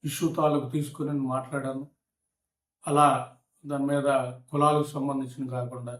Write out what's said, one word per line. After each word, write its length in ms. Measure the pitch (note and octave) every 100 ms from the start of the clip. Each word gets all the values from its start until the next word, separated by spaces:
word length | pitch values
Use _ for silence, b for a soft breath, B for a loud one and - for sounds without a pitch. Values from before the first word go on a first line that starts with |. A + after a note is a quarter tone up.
| D#3
ఇష్యూ 160 | - E3 E3+
తాలూకు 300 | D3+ D3 B2+
తీసుకుని 360 | D3+ C#3+ - D3+
నేను 160 | C#3+ C3 C3
మాట్లాడాను. 480 | C3 C#3+ C3 C3 D3 _ _ _ _ _ _ _ _ _ -
అలా 160 | D3 D3 B2+ - - _ _ D3
దాని 160 | C#3 C#3
మీద 160 | C#3+ C#3 C3+ B2 - -
కులాలకు 400 | C#3+ D3 D3+ D3
సంబంధించిన 520 | D3 C#3 C3+ C3 B2+ C3
కాకుండా 400 | B2+ B2 B2+ A#2+